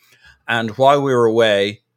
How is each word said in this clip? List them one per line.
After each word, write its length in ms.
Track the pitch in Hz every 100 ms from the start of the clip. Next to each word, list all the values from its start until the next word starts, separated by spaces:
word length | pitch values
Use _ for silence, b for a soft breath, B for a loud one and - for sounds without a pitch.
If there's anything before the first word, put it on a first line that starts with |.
| b b b b -
And 240 | 117 113 107
while 240 | 135 143
we 100 | 139
were 140 | 127 117
away 560 | 113 110 101 101 104 _